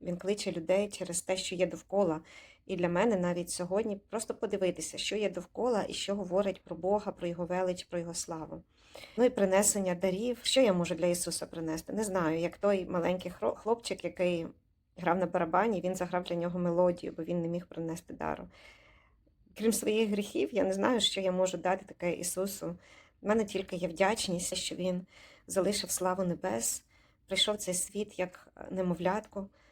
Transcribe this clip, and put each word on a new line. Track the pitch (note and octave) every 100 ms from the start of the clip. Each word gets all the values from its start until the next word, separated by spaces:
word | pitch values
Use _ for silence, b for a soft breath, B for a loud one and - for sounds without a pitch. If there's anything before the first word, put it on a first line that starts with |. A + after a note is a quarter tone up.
Він | E3+ F3
кличе | F#3 G#3 G3
людей | E3+ D#3+ F#3+ G3+
через | - F3 E3+
те, | - F#3
що | - F3+
є | F3
довкола. | E3+ - G3 F#3 D#3+ B B B B -
І | F#3
для | F3
мене | F3 A3+ G3
навіть | F3 F3 F3
сьогодні | - F3+ F#3+ A3+ G3+ -
просто | A3+ -
подивитися, | - G#3 G3 F#3 F3 - -
що | - G3+
є | G3+
довкола | F3+ F3 - B3 A3 -
і |
що | - - G3+
говорить | F3+ F3+ G3+ F3+
про | - E3+
Бога, | F3+ G#3 G3+
про | F3+ F3
Його | E3+ E3+
велич, | F3+ F#3 F3+
про | - F3
Його | E3+
славу. | E3+ - E3 D3+ D#3+ - B B B B -
Ну |
і | B3
принесення | B3 F#3+ F#3+ G#3 G3+ F#3 F3
дарів. | F#3+ F#3 A#3+ A#3
Що | - C4
я | B3
можу | F3+ E3+ E3+
для | F3
Ісуса | F3 - - F3
принести? | E3+ D#3+ D#3+ -
Не | G3
знаю, | G#3+ F#3 D#3+ E3
як | E3+ -
той | G3+ G3 F3+
маленький | F3+ E3+ F#3 F#3
хро-, | F3+ A3 -
хлопчик, | G#3+ A#3 - F#3+
який | E3+ - F3+ E3+ E3 - _ _ _ -
грав | F3 F3+
на | F#3+
барабані, | F3+ E3 F3+ A3 F#3+
він | F3+ F#3
заграв | F3 F3+
для | F3+ F3
нього | F3 F3
мелодію, | F3 E3+ F3+ F3 D#3 -
бо |
він | E3 F3
не | E3
міг | F3 F3
принести | - E3 E3+ -
дару. | D#3+ - - F3+ B B B B B B B _ _ _ -
Крім | A3
своїх | A3 G#3+ G#3+ A3
гріхів, | G3+ G#3 - C#4
я | G#3+
не | F#3
знаю, | G3 G#3+ B3
що | - G3
я | F#3+
можу | F3+ F#3 F3
дати | F3+ F#3+ -
таке | - F3
Ісусу. | E3 F3 - G3 - E3 F3 B B B _
В | G3
мене | A3 G#3+
тільки | F#3 F#3+ F3+
є | F3
вдячність, | E3 F#3+ A3 - F3 F3 F#3+
що | - -
Він | F3+ F3+ F3+ B B B -
залишив | F#3+ F#3 G3+ -
славу | - F#3 F#3
небес, | F#3 D#3 F#3 A3+ A#3 - - b b b _
прийшов | F#3+ - G#3
в |
цей | F#3
світ | F3+ - G#3 G#3 -
як | F3+ - - - -
немовлятко, | F#3 F3+ E3+ F3+ G#3 G#3+ G3+ G3 b b